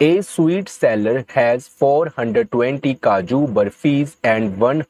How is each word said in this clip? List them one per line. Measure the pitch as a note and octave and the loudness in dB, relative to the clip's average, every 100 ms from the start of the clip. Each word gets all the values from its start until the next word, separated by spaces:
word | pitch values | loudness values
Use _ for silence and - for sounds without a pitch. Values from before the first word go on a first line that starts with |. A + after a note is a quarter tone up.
"A | D3+ F3+ | 2 2
sweet | G3 - D#3+ F#3 G3 | -2 0 0 0 -4
seller | - C3+ G#2+ A2 B2+ B2 C3+ | -2 0 0 0 -2 -2 0
has | A#2+ B2 - _ | 0 0 -4 _
four | C#3 D3 E3 - | 2 2 0 -4
hundred | A#2 A2+ A2 B2 | -2 -2 0 0
twenty | A#2+ C#3 C#3 C3 | -2 -2 -4 -2
काजू | A#2+ G2 F2+ C3 D3 | 0 0 0 0 0
बर्फीज | G#2 G2+ - D3+ C#3+ C#3+ - A#2+ | 0 -2 -2 0 0 -2 -4 -2
and | A2 A2 F#2+ | 0 -2 0
one | A#2+ D3+ | 0 0